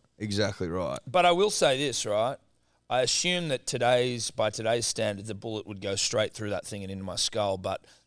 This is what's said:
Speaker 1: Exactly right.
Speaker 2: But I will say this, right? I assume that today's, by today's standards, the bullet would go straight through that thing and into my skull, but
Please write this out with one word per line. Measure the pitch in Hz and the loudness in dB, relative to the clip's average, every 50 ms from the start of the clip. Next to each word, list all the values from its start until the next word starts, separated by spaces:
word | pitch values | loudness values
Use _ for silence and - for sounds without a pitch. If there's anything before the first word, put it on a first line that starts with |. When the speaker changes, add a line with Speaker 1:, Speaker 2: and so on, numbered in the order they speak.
| _ _ _ - | _ _ _ -8
Speaker 1:
Exactly | 107 107 101 101 104 98 101 - 95 82 | -6 -2 0 0 0 0 0 -2 -4 -4
right. | 85 92 87 69 65 - - | -2 -2 -2 -2 -4 -6 -8
Speaker 2:
But | 127 120 180 175 | 0 2 4 6
I | 175 175 | 6 6
will | 180 202 214 | 6 4 2
say | 208 - 175 147 131 131 | 2 2 4 4 4 2
this, | 147 139 113 - - | 0 -2 -2 -2 -2
right? | 107 104 107 113 127 139 - _ _ _ _ _ _ _ _ _ _ | 0 0 0 0 0 -2 -6 _ _ _ _ _ _ _ _ _ _
I | 123 127 127 | 0 2 2
assume | 120 - - - 180 180 175 175 156 | 2 2 2 2 0 0 0 0 -2
that | 131 123 - | -2 -2 -2
today's, | - - 120 120 120 127 123 123 127 123 117 110 - | -4 -2 2 4 4 6 6 4 2 0 -2 -4 -6
by | - - 110 107 | -2 0 0 0
today's | - - 110 113 117 123 123 | 0 -2 0 0 0 2 0
standards, | - - - 110 107 101 98 104 110 | -2 -2 0 0 -2 -2 -4 -6 -8
the | 104 | -10
bullet | 98 117 117 110 107 - | -8 -8 -6 -6 -6 -6
would | 101 104 95 | -8 -12 -6
go | 101 98 98 | -4 -4 -2
straight | - - - - 110 107 - - | 0 0 0 2 0 0 0 -2
through | - 107 104 | -6 -6 -4
that | 101 90 - | -4 -6 -6
thing | - 110 101 98 | -8 -10 -10 -8
and | 95 98 | -8 -8
into | 95 95 | -8 -8
my | 92 87 | -6 -4
skull, | 85 - - - 110 104 101 98 92 | -2 -2 -2 0 0 0 0 0 -2
but | 92 95 95 - - - - _ _ | -2 -4 -6 -6 -8 -16 -20 _ _